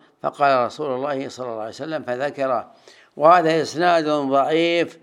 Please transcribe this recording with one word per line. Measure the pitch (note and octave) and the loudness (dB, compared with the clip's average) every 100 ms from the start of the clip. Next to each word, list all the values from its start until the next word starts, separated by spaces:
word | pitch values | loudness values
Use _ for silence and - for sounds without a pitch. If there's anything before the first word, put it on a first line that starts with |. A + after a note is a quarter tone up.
| _ _ | _ _
فقال | C#3 - C#3 C3 A#2 | -8 0 2 2 0
رسول | - D3+ B2+ | -4 -6 -4
الله | C#3+ C3+ C3+ | -4 -6 -8
صلى | A#2 B2+ | -10 -10
الله | A2+ | -8
عليه | A2 | -10
وسلم | G#2 D#3 D3+ | -10 -10 -8
فذكره". | A#2+ B2 C#3+ C#3 C3 A#2 - - - - _ - | -6 -6 -6 -4 -2 -2 -6 -16 -20 -20 _ 2
وهذا | D3+ F3 D#3+ D#3+ | 6 6 4 2
إسناد | B2+ C3 F3 E3+ D3+ | 0 0 2 2 2
ضعيف، | D3+ C#3 C#3 C3+ D#3+ E3+ E3+ D#3+ - | -2 0 0 2 2 2 0 -2 -6